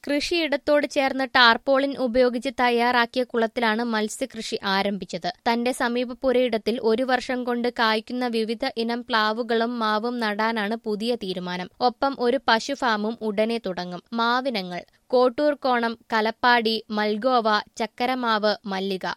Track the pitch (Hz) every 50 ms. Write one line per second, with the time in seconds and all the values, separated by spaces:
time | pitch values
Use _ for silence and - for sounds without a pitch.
0 | - - 285 294 - - 359 339 320 285 277 277 _ - 294 294 285 285 - 294
1 | 269 269 277 262 269 247 - 269 247 233 226 226 _ - 277 262 277 277 277 -
2 | 262 247 220 254 254 247 233 247 - 269 233 - 247 247 240 233 233 247 247 240
3 | 233 233 - 254 247 _ - 233 226 220 _ 254 240 220 214 220 240 240 226 214
4 | 214 208 - - 269 240 - 220 220 - - - - 202 190 196 196 202 208 185
5 | 185 - - 175 - 175 - _ _ 247 233 240 240 247 254 - 269 233 240 247
6 | 254 240 254 _ - 269 240 247 254 247 226 220 - 214 233 - - 226 220 220
7 | 262 247 254 247 - - 254 247 247 247 240 240 233 247 240 - 233 220 220 220
8 | 214 - 247 247 254 247 233 226 220 214 233 220 277 262 - 226 233 226 233 240
9 | 233 - 247 220 214 214 214 226 247 220 247 226 226 240 247 240 220 214 214 214
10 | 214 247 254 240 233 214 208 208 220 226 226 226 202 202 226 226 _ 220 208 196
11 | 220 240 247 233 - 190 180 180 180 180 180 180 180 - _ _ 247 247 240 _
12 | 285 277 269 - 247 240 254 277 _ - 226 226 - - 277 - 269 240 220 208
13 | 208 214 226 - 214 220 202 196 220 226 233 233 - 190 180 185 180 180 180 175
14 | _ _ 233 233 233 233 240 254 254 277 233 202 185 180 180 170 - _ _ _
15 | _ _ - 247 254 254 233 - 294 294 294 - - 262 247 240 233 226 226 -
16 | _ _ 233 220 214 220 226 _ - 247 240 240 220 226 220 220 - - 214 208
17 | 214 214 214 214 220 262 254 240 214 220 214 208 - _ _ - 233 214 _ -
18 | 247 247 262 262 247 233 220 208 208 214 202 - _ 202 196 190 190 196 190 185
19 | 190 175 -